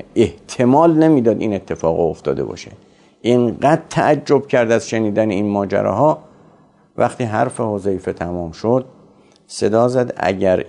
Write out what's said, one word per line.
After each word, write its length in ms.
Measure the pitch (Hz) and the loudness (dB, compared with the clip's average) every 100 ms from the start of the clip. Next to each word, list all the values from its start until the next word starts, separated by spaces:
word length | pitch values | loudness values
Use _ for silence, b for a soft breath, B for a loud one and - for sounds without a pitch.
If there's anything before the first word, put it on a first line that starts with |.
| - | -4
احتمال 840 | - 107 - - - 123 139 170 156 | 0 0 -2 -10 -2 2 4 4 4
نمیداد 420 | 160 147 113 104 | 4 4 2 0
این 140 | 107 | -2
اتفاق 460 | 95 - 80 82 85 | -4 -6 -4 -2 0
افتاده 440 | 82 80 71 69 | -2 -2 -4 -4
باشه، 260 | 58 - - - b b b b | -6 -10 -16 -20 b b b b
اینقدر 600 | 113 123 120 90 135 160 - | 0 2 0 0 0 0 -2
تعجب 560 | 160 117 147 147 139 - | -2 0 0 2 0 2
کرد 240 | 131 113 | 0 2
از 180 | 113 - | 0 0
شنیدن 420 | 113 107 104 110 | -2 -2 0 0
این 180 | 95 104 | 0 -2
ماجراها، 720 | 101 98 101 104 101 151 151 - b b b b b b - | -2 -2 -2 0 2 0 0 -8 b b b b b b -2
وقتی 280 | 117 - | -2 -2
حرف 360 | 117 107 123 127 | -4 -2 -2 -2
حذیفه 520 | 113 104 98 92 90 | -4 -4 -4 -4 -6
تمام 400 | 82 87 87 85 | -8 -6 -8 -8
شد 320 | - 110 127 - - _ b b b - | -6 0 0 -2 -18 _ b b b -16
صدا 420 | - 104 110 123 | -4 0 2 2
زد: 240 | 127 120 - | 0 -2 -2
«اگر 480 | 87 95 95 92 | -2 0 2 0